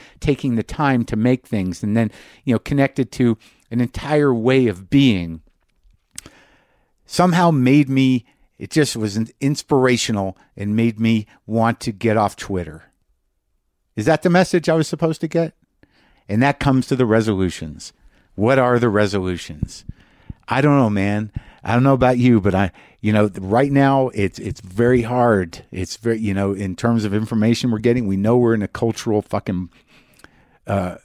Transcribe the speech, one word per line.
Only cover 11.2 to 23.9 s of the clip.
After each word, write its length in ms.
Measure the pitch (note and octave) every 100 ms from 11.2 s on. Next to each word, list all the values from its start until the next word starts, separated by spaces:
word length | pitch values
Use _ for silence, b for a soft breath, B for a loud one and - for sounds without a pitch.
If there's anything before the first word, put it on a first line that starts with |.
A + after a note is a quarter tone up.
| G#2+ b -
want 320 | A2+ A2+ A#2
to 140 | -
get 240 | G2 A2+ A2
off 180 | G2+
Twitter. 480 | - - F#2+ D#2+ D#2 - _ _ _ _ _ _ _ _ _ _ -
Is 80 |
that 180 | A2 D#3
the 80 | F#3
message 380 | F3 F#3 F3+ D#3+
I 60 |
was 120 | D#3+ D#3
supposed 340 | D#3+ E3 D#3+
to 40 | D#3+
get? 280 | E3 E3 - _ _ _ b b b b
And 120 | G#2
that 200 | C#3 C#3
comes 260 | C#3+ C3 B2
to 80 |
the 100 | C3
resolutions. 880 | B2 A2 A2 F#2+ F#2 - D#2 D2 - - _ _ _ -
What 200 | G#2+ C3+
are 220 | B2 B2
the 100 | A#2+
resolutions? 960 | G2+ G#2 G2 F#2 F2+ - D2 - - - B B B B B B
I 140 | B2
don't 180 | D3 C#3+
know, 100 | A#2
man. 440 | G#2 G2 G#2 A2 - B B
I 100 | -
don't 80 | A#2
know 120 | C3+
about 220 | C3+ B2+ B2+
you, 240 | B2 A#2
but 140 | G2
I, 160 | F#2 G2 - b b
you 120 | G#2
know, 160 | G#2+ G#2 F#2
right 320 | F#2+ A2+ C#3+
now 380 | C#3 C#3